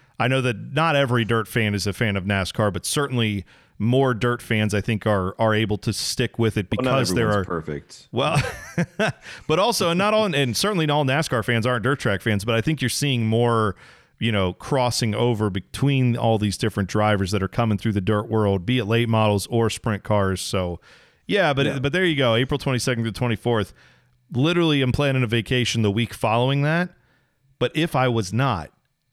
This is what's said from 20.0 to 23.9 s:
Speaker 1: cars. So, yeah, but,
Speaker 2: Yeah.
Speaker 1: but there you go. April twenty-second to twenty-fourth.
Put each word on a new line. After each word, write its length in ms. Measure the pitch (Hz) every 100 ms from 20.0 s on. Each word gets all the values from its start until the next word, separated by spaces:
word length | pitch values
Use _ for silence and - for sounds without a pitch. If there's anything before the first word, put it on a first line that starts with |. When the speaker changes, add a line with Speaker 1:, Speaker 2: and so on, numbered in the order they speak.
Speaker 1:
cars. 380 | - 104 95 92
So, 380 | - 98 90 85 - - _ _ -
yeah, 260 | - 165
but, 120 | 139 139
Speaker 2:
Yeah. 140 | 135
Speaker 1:
but 140 | 139
there 120 | 175 180
you 100 | 143
go. 200 | 123 113
April 220 | 131 143
twenty-second 460 | 139 127 - 117
to 80 | 113
twenty-fourth. 640 | - 120 107 131 113 98 - -